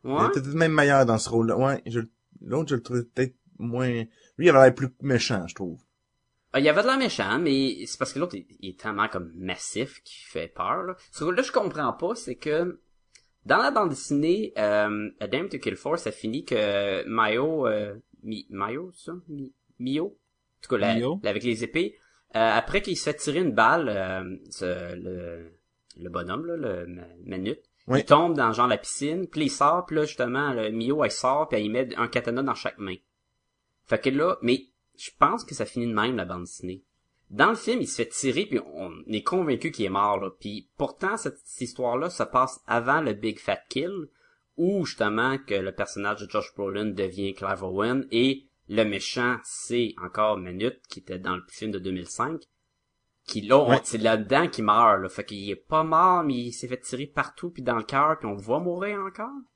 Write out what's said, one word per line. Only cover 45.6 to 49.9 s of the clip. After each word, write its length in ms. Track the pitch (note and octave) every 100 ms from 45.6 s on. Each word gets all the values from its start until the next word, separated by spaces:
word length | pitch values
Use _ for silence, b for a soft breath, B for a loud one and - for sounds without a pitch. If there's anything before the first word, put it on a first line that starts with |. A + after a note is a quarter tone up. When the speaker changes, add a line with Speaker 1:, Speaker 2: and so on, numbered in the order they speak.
| F#2+
Speaker 1:
personnage 480 | F#2 G2+ G#2 G2+ G#2
de 80 | G#2
Josh 240 | G#2+ G2 -
Brolin 300 | G2 G2 G#2+
devient 480 | F#2+ F#2+ F#2+ G2
Clive 300 | F#2+ F#2+ F#2+
Owen, 420 | F#2+ F#2 A2+ C3 C3
et 360 | A2+ C3 C3+ _ _ -
le 140 | G#2
méchant, 540 | A2 G2 - - B2 A#2
c'est 520 | - - - A#2+ A2+